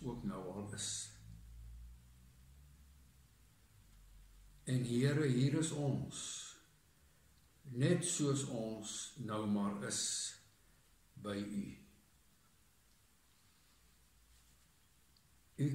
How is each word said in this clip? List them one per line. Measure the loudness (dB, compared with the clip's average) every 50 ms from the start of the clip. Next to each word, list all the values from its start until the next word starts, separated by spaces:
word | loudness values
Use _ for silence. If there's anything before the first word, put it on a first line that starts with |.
| -6
ook | -6 -6 -4 -4
nou | -4 -4 -4 -6 -6 -6
al | -6 -6 -6 -6
is. | -6 -6 -4 -4 -6 -8 -10 -12 -16 -18 -18 -16 -16 -16 -16 -16 -16 -16 -14 -14 -14 -16 -16 -18 -18 -20 -20 -20 -20 -20 -20 -20 -20 -20 -20 -20 -20 -20 -20 -20 -20 -20 -20 -20 -20 -20 -20 -20 -20 -20 -20 -20 -20 -20 -20 -20 -20 -20 -20 -20 -20 -20 -20 -20 -20 -20 -20 -20 -20 -20 -20 -20 -20 -20 -20 -20 -12 -2
En | 0 2 2 4
Here, | 4 4 6 6 6 6 6 4
hier | 4 6 6 6 6 6 4
is | 2 2 0
ons, | 0 2 2 2 0 0 -4 -8 -10 -8 -8 -8 -10 -10 -12 -16 -18 -20 -20 _ _ _ -20 -20 -20 -20 -20 _ _ _ -20 -20 -20 -20 -20 _ _ -14
net | -8 -2 2 6 6 6 6 4
soos | 0 0 2 4 4 4 2 0
ons | -2 -2 -2 -2 -2 -4 -6 -6 -8 -8 -8 -10 -10 -8
nou | -8 -4 -2 -2 0 2
maar | 4 4 4 4 2 0 -2 -4
is | -2 -2 -2 -2 -2 -2 -2 -4 -6 -8 -10 -18 -20 _ _ _ -20 -20 _ _ _ -20 _ _ _ -18
by | -10 -6 -4 -4 -2
U. | -2 -2 -2 -4 -4 -4 -6 -12 -16 -20 -20 -20 -20 -20 _ _ _ _ _ _ _ -20 _ _ _ _ _ _ _ _ -20 _ _ _ _ _ _ _ _ _ _ -20 _ _ _ -20 -20 -20 _ -20 -20 -20 -20 _ _ -20 -20 -20 -20 -20 -20 -20 -20 -20 _ _ _ _ _ _ _ _ _ _ -20 -20 _ -20 -20 -20 _ _ -2 2
U | 2 2